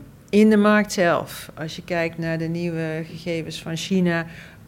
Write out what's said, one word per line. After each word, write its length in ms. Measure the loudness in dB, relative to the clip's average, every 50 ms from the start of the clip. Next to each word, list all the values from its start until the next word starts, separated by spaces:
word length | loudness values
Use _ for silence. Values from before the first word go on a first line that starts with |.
| -12 -18 -20 -20 -6 2
in 200 | 4 6 6 8
de 80 | 8
markt 340 | 6 6 6 4 4 2 0
zelf, 600 | 0 0 2 2 2 2 0 -4 -8 -14 -16 -16 -12
als 200 | -10 -10 -10 -10
je 80 | -12 -8
kijkt 340 | -4 -4 -2 -2 -2 -4
naar 200 | -6 -4 -4 -4
de 100 | -4 -4
nieuwe 560 | -4 -4 -4 -4 -4 -4 -4 -4 -4 -6 -6 -8 -10
gegevens 520 | -12 -10 -6 -6 -4 -4 -6 -8 -10 -10
van 140 | -8 -8 -8
China, 480 | -6 -4 0 0 2 2 2 2 0 -4 -6 -10 -16 -18 -20 -20 -20 -12